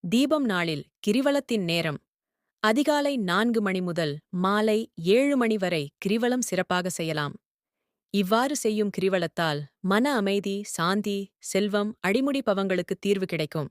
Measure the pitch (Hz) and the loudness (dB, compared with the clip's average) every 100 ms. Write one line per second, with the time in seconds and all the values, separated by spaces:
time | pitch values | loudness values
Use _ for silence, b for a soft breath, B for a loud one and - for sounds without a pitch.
0 | 180 226 277 311 254 180 170 151 - _ | 2 2 4 2 2 0 0 -2 -8 _
1 | 208 226 277 285 - 226 170 170 165 143 | 0 2 2 0 0 -2 0 0 -2 -6
2 | _ _ _ _ _ _ 214 220 294 294 | _ _ _ _ _ _ 2 4 4 2
3 | 285 269 185 180 233 226 202 185 185 170 | 0 0 2 2 2 2 0 0 -2 -2
4 | 156 147 _ 180 185 208 214 214 226 - | -2 -4 _ -2 0 2 2 0 -2 -6
5 | 165 220 285 277 233 214 185 170 143 _ | 2 4 4 2 2 0 0 -2 -4 _
6 | 185 220 240 254 233 185 180 180 180 - | -2 0 2 0 -2 -2 0 -2 -2 -4
7 | 165 151 147 - _ _ _ _ _ _ | -4 -2 -4 -8 _ _ _ _ _ _
8 | _ 202 185 220 269 294 220 214 208 190 | _ -2 2 2 2 -2 -2 0 -2 -2
9 | 190 185 170 - 165 147 147 _ 185 202 | -2 0 -2 -2 -2 -2 -8 _ 0 2
10 | 269 262 196 202 196 196 208 - 170 202 | 2 0 0 -2 -2 -6 -8 -4 0 0
11 | 202 196 196 _ - 190 202 208 208 - | -2 -6 -8 _ -4 -2 0 0 -2 -4
12 | 180 220 269 269 262 196 196 180 175 185 | 0 0 0 -2 0 0 0 -2 -2 -4
13 | 196 196 185 160 151 160 139 | 0 0 -2 -4 -4 -4 -8